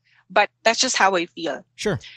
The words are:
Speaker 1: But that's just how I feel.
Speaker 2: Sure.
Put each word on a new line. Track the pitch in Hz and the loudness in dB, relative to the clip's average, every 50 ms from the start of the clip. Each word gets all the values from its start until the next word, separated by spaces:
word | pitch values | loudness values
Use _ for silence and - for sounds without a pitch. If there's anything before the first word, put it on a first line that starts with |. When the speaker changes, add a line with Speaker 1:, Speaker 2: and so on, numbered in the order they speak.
| _ _ _ _ _ _ 185 | _ _ _ _ _ _ 0
Speaker 1:
But | 214 208 - _ _ _ | 0 0 0 _ _ _
that's | 226 226 - | 0 0 2
just | - 220 - | -2 -2 0
how | - 208 190 190 | 2 2 2 2
I | 180 170 | 0 -2
feel. | 175 _ - 165 160 - - - _ _ | -4 _ -10 -8 -8 -8 -8 -12 _ _
Speaker 2:
Sure. | - - 214 185 127 - - - | -6 -4 -4 -4 -4 -6 -12 -20